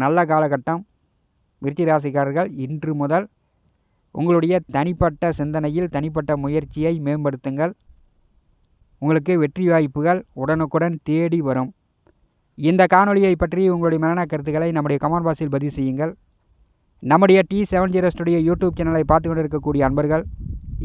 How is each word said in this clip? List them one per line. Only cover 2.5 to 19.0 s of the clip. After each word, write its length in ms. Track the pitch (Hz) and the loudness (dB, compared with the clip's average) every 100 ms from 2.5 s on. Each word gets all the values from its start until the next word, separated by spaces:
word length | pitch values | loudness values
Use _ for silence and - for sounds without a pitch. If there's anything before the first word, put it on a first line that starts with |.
| - 131 | -4 -8
இன்று 260 | 151 151 151 | -6 -6 -4
முதல் 240 | 143 165 208 _ _ _ _ _ _ _ _ - | 0 -2 -2 _ _ _ _ _ _ _ _ -4
உங்களுடைய 400 | 170 170 165 180 165 139 | 2 2 2 0 -2 -2
தனிப்பட்ட 560 | 160 175 175 151 170 160 | -2 0 0 0 -2 -2
சிந்தனையில் 520 | 147 156 151 156 180 143 | -4 -2 -2 -2 -4 -4
தனிப்பட்ட 360 | 151 156 147 147 | -4 -4 -4 -2
முயற்சியை 500 | 139 151 143 - 156 170 143 | -2 -4 -4 -4 -2 -2 -2
மேம்படுத்துங்கள். 680 | 151 143 135 139 135 165 202 _ - _ _ _ _ _ _ _ _ _ _ | -2 -2 -4 -6 -4 -4 -4 _ -20 _ _ _ _ _ _ _ _ _ _
உங்களுக்கு 320 | 143 160 147 180 | 0 0 2 2
வெற்றி 240 | 147 160 185 | 0 0 2
வாய்ப்புகள் 480 | 165 151 139 156 180 - | 2 2 0 0 0 -4
உடனுக்குடன் 600 | - 135 160 156 165 170 165 | -6 -2 -2 0 0 -2 -2
தேடி 360 | - 156 170 170 139 | -2 -2 0 0 0
வரும். 220 | 127 131 - _ _ _ _ _ _ _ - | -2 -4 -8 _ _ _ _ _ _ _ -4
இந்த 240 | 151 185 185 | 0 4 6
காணொளியை 400 | 185 202 196 196 175 | 6 4 4 4 2
பற்றி 200 | 170 175 190 | 0 0 2
உங்களுடைய 260 | 175 165 165 | 2 2 2
மேலான 220 | 160 175 170 | 0 0 -2
கருத்துக்களை 380 | 151 143 151 165 160 | -4 -4 -2 0 0
நம்முடைய 240 | 147 143 | 0 0
கமெண்ட் 240 | 147 170 165 | 0 0 0
பாக்ஸில் 260 | 151 151 139 | -2 -2 -2
பதிவு 180 | 143 147 | -4 -4
செய்யுங்கள். 340 | 131 131 160 185 _ _ _ _ _ _ _ _ 123 | -4 -2 -4 -6 _ _ _ _ _ _ _ _ 0
நம்முடைய 280 | 156 190 190 185 | 4 6 6 4
டி 100 | 196 208 | 0 0
செவன் 220 | 185 185 185 | 0 0 2
ஜீரோ 140 | 180 | 0
ஸ்டுடியோ 260 | 165 170 170 160 | 0 0 2 2
YouTube 280 | 175 185 160 | 2 0 -2
சேனலை 260 | 165 160 | 0 0